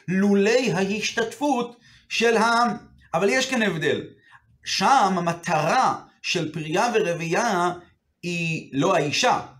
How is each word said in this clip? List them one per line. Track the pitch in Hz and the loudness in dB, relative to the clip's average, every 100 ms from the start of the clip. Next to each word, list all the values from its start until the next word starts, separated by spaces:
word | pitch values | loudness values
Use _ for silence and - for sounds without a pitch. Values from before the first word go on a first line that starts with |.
| - | -4
לולי | 190 202 202 208 247 233 | 0 4 4 4 2 2
ההשתתפות | 175 190 214 - 233 220 - 294 240 233 - - - - | 0 -2 -2 -4 -4 -6 -2 0 0 -2 -10 -20 -20 -8
של | - 233 220 | 0 2 4
העם. | 226 233 233 - - - - | 2 2 0 -2 -12 -20 -6
אבל | 170 208 | -2 0
יש | 262 254 | 0 0
כאן | 247 | -2
הבדל. | 202 160 147 - - - _ - _ _ | -2 0 -2 -2 -6 -18 _ -20 _ _
שם | - - 208 269 190 180 | -8 0 4 4 4 2
המטרה | 170 165 180 156 156 254 202 - - _ | -2 -4 -2 0 2 2 2 -2 -10 _
של | - 175 151 | -4 -4 -4
פריה | 170 156 180 240 | -6 -4 0 0
ורבייה | 214 175 165 165 190 233 175 175 - - _ _ _ | 0 -2 -4 -2 -2 0 0 0 -4 -14 _ _ _
היא | 175 175 165 160 - | -8 -4 -4 -6 -6
לא | 135 180 | 0 2
האישה. | 170 147 - 247 156 - | 2 0 0 0 0 -4